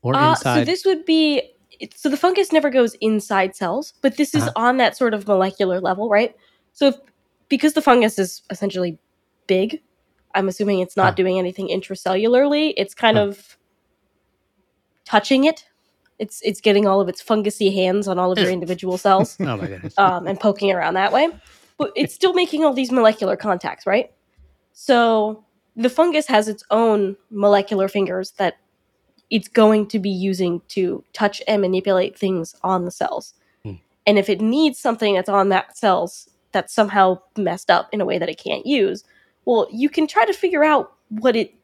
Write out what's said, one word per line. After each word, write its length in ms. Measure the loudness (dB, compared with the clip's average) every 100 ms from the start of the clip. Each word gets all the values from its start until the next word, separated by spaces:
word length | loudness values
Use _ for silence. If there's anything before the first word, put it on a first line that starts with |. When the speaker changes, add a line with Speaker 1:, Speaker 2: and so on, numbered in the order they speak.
Speaker 1:
Or 120 | -2 2
Speaker 2:
Uh, 160 | 2
Speaker 1:
inside 280 | 2 0 0
Speaker 2:
so 60 | 0
this 200 | 0 0
would 200 | -2 0
be, 360 | 0 2 -2 -6 _ _ _
it, 180 | -20 -6
so 120 | -4
the 80 | 0
fungus 340 | 0 0 2
never 180 | 2 2
goes 240 | 2 0 0
inside 600 | -2 -2 -2 -2 -2 -4
cells, 380 | -6 -6 -8 _
but 160 | -4 -2
this 180 | -2 0
is 80 |
Speaker 1:
Uh-huh. 80 | -2 0
Speaker 2:
on 200 | 0 2
that 200 | 0 0
sort 160 | -2
of 140 | -2 0
molecular 520 | 0 0 -2 -2 -2
level, 300 | -2 -4 0
right? 260 | 2 0 -6 _ _ _
So 140 | 0 0
if, 60 | 0 _ _ _ _ _
because 240 | 0 0
the 80 | 2
fungus 380 | 4 4 4 0
is 220 | -6 -6 _
essentially 480 | -8 -6 -4 -6 -6 _ _ _ _ -2
big, 340 | 0 0 -6 _ _ _ _ _ -4
I'm 140 | -4
assuming 320 | -2 -2 -2
it's 160 | -2 0
not 80 | 0
Speaker 1:
Huh. 0 | 2
Speaker 2:
doing 240 | 0 0
anything 300 | -4 -6 -6
intracellularly. 1040 | -6 -6 -8 -4 0 2 2 2 2 0 -2
It's 180 | -6
kind 220 | 0 2 2
Speaker 1:
Huh. 60 | 0
Speaker 2:
of 300 | -6 -20 _ _ _ _ _ _ _ _ _ _ _ _ _ _ _ 0
touching 400 | 0 2 2 2
it. 200 | -2 _ _ _ _ _ _
It's, 240 | -12 -6
it's 160 | -6 -2
getting 240 | 2 2 4
all 140 | 2
of 80 | 0
its 160 | -6
fungusy 500 | -2 -2 -2 -2 -2
hands 340 | 0 0 0 -2
on 120 | -2
all 120 | 0
of 60 | 0
your 100 | 0
Speaker 1:
Ugh. 60 |
Speaker 2:
individual 440 | 0 -4 -6 -6 -2
cells, 400 | 2 2 2 -2
Speaker 1:
<laughs> 20 |
Oh 180 | -4 -4
my 100 | -6
goodness. 300 | -10 -6 2
Speaker 2:
um, 300 | 2 2 -6
and 120 | -2
poking 320 | -2 0 0
around 240 | 0 0 0
that 180 | 0
way. 160 | 2 0 -2 _ _ _ _
But 160 | -6 -2
it's 180 | -6
still 200 | 0 0
making 320 | 0 -2 0 0
all 80 |
these 180 | 0 -2
molecular 460 | 4 4 2 -4 -4
contacts, 480 | -4 -4 -6 -8 -2
right? 240 | -2 -2 _ _ _ _ _ _ _
So 600 | 0 2 4 2 0 -6 _ _ _ -4
the 140 | -2
fungus 360 | 2 2 2 0
has 200 | 0 0
its 160 | -8 -2
own 460 | 0 2 2 0 -6 _
molecular 600 | 0 2 2 2 -2 -2
fingers 420 | -2 -2 -4 -8 -4
that 180 | -4 -4 _ _ _ _ _ _ _
it's 200 | -4 0
going 380 | 4 4 4 0
to 120 | -4
be 100 | -4
using 520 | -4 -4 -2 -2 -4 _
to 340 | -4 -4 -4 -12
touch 300 | -2 -2 -2 -2
and 120 | 0
manipulate 560 | 0 -2 0 0 0 -4
things 380 | -4 -2 -6 -8
on 220 | -4 -2 -4
the 60 |
cells. 420 | -6 -6 -6 -12 _ _ _ -16
Speaker 1:
Hmm. 80 | -16 _ _ 2
Speaker 2:
And 100 | 2
if 120 | 2
it 100 | -2
needs 400 | 0 2 0 0
something 360 | -4 -2 0 0
that's 120 | 0
on 220 | 0 2
that 280 | 0 -2 -4
cells 520 | 0 0 -2 -10 -20 _ _
that's 200 | -6 -4
somehow 460 | 0 0 4 2 2 _ -6
messed 320 | -4 -6 0
up 200 | 0 2
in 80 | -4
a 60 | -2
way 120 | -2
that 100 | -4
it 80 | -8
can't 240 | -8 -6 -2
use, 380 | 0 0 -2 _ _ _ _
well, 240 | 0 0 0
you 200 | -2 -2
can 180 | 0 0
try 160 | 2
to 80 | 0
figure 320 | 0 -2 2
out 300 | 2 2 -2 _ _
what 260 | -2 0 0
it's 160 | -4 _